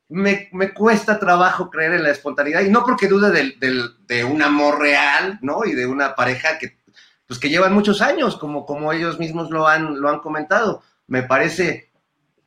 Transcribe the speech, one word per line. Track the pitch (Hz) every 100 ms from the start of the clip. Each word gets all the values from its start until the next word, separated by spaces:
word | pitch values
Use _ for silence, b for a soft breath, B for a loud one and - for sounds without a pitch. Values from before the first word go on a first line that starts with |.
| -
Me, | 170 196 196 -
me | 180 190
cuesta | - 220 208 - 208
trabajo | 185 175 180 180 175
creer | 156 160
en | 175
la | 151
espontaneidad, | 143 147 139 143 165
y | 196
no | 233
porque | 254 240 196
dude | 196 208
del, | 170 135 -
del, | 131 127 120 - -
de | 120
un | 120 151
amor | 147 147 147 147
real, | 147 139 143 151 190 208
¿no? | 135 175 214
Y |
de | 127 123
una | 135 139 -
pareja | 123 127 156 156
que, | 123 _ _ b b b -
pues, | 123
que | 143
llevan | 170 190
muchos | 202 208 190
años, | 262 330 233 -
como, | 151 147 -
como | 143 151
ellos | 165 170 160
mismos | 165 165 160
lo | 160 156
han, | 160 156 139
lo | 147
han | 147
comentado. | 156 151 151 208 214 139 b b -
Me | 127
parece | 127 135 160 160 165 120 - _ _ _ _ _